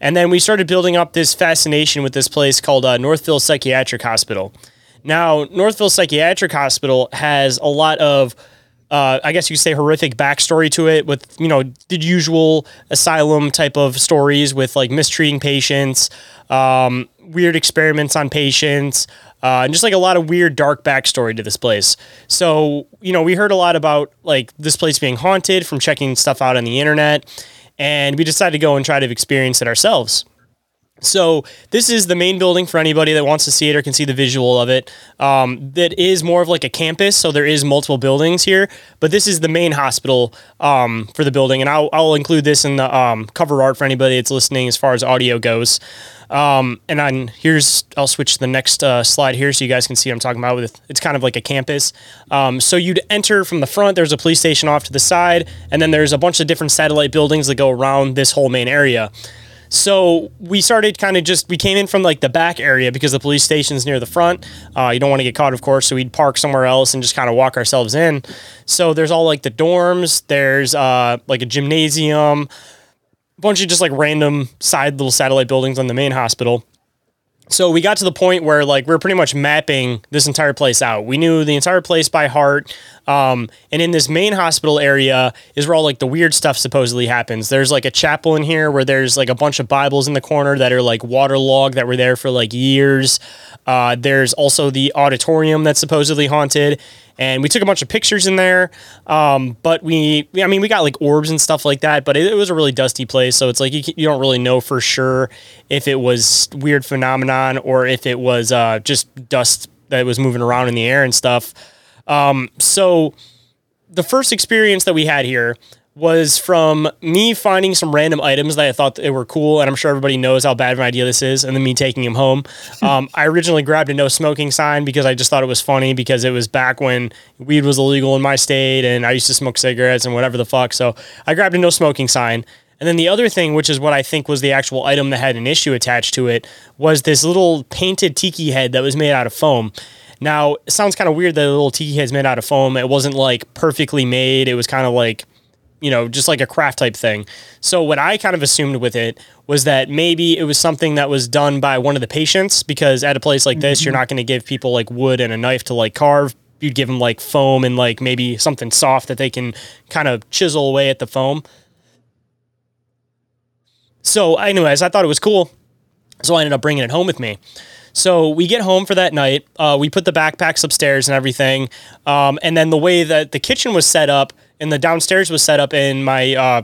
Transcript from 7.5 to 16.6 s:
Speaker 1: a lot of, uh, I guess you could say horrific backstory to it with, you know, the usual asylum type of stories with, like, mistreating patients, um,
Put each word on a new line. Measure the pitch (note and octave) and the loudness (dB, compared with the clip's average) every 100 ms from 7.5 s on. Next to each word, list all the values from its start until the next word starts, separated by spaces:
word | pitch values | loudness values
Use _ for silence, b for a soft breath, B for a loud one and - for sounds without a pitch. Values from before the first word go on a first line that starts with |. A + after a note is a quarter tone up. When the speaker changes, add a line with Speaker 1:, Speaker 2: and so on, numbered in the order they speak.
| A#2+ | 0
Speaker 1:
a | D3+ | -2
lot | C#3+ D#3 D#3 | 2 2 2
of, | D3+ C#3 B2+ - b b b b _ | 2 2 0 -4 b b b b _
uh, | C#3+ C3+ C3 | 0 0 0
I | D3+ | -2
guess | E3+ - | -2 -2
you | D#3 | -2
could | |
say | E3+ | 0
horrific | D3 D3 D#3 D3 A2+ | 0 0 0 0 0
backstory | C#3+ C#3+ - D#3+ D#3 | -2 0 0 2 2
to | D#3+ D#3+ | 2 2
it | D#3 C#3+ | 2 0
with, | C#3 - - | -6 -8 -6
you | E3 | 0
know, | C#3 C3 B2 - | 0 0 -8 -8
the | F3+ | -6
usual | D#3+ F3+ D#3 E3 D#3+ D#3 B B B | 0 0 2 2 2 2 B B B
asylum | D3+ F3 D#3+ D3+ D3+ D3 | -2 0 0 2 2 0
type | E3 D3 C#3+ | -2 -2 0
of | C#3 B2+ | -2 0
stories | - D#3 C#3+ C#3+ D3 | 0 2 2 2 0
with, | C3+ C3 C#3+ | -2 -2 -2
like, | B2 | -2
mistreating | C#3+ D3 - D3+ C#3+ | -2 -2 0 -2 -2
patients, | C#3+ C#3 - C#3 C#3 C3 - B B B - | -2 -2 0 -2 -2 -2 -4 B B B -4
um, | C3 | 0